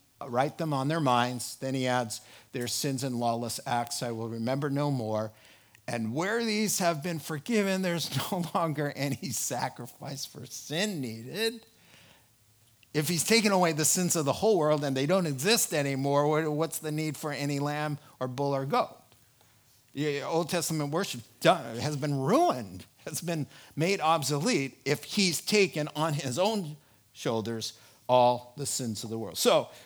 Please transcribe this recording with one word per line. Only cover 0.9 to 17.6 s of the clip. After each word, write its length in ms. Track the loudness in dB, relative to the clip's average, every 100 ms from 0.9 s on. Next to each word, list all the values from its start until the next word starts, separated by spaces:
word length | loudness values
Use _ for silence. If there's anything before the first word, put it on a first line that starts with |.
| 2
minds." 580 | 4 4 4 -2 -8 -8
Then 140 | -4
he 140 | -2 0
adds, 340 | 0 -2 -8 -14 -20 -12
"Their 160 | -6 -4
sins 360 | -2 -2 -2
and 160 | -4 -2
lawless 400 | 0 0 -4 -6 -2
acts 380 | -2 -2 -4
I 80 | -6
will 180 | -4 -6
remember 400 | -4 -2 0 0
no 220 | 0 0
more. 400 | 0 0 -2 -2 -8 -20 -20 _ _ -6
And 260 | -4 -2
where 320 | -2 0 0 0
these 320 | 0 0 2
have 240 | 2 0
been 180 | -2 -6
forgiven, 640 | -6 -8 0 2 2 2
there's 340 | 0 0 -2 -2
<laughs> 140 | -2
no 140 | -2 -2
longer 400 | 0 0 0 -2 -2
any 360 | -2 -2 -4
sacrifice 920 | -4 -4 -4 -4 -6 -14 -14 -12 -10 -12
for 200 | -14 -14
sin 560 | -14 -6 -2 -2 -2
needed." 640 | -6 -8 -10 -4 -4 -4 -14 _ _ -20 -20 -20 _ _ _ _ _ _ _ -2
If 120 | 0
he's 140 | 0
taken 280 | 4 4 6
away 220 | 4 4
the 120 | 4 2
sins 300 | 2 2 2
of 100 | 2
the 80 |
whole 240 | 2 4 4
world 260 | 4 2
and 140 | 2 0
they 80 | 2
don't 220 | 2 2
exist 440 | 0 2 2 2
anymore, 540 | 0 0 0 2 2 4
what, 260 | 2 2
what's 280 | 0 -2 -4
the 120 | -4
need 240 | -2 -4 -4
for 160 | -6
any 280 | -4 -2
lamb 400 | -2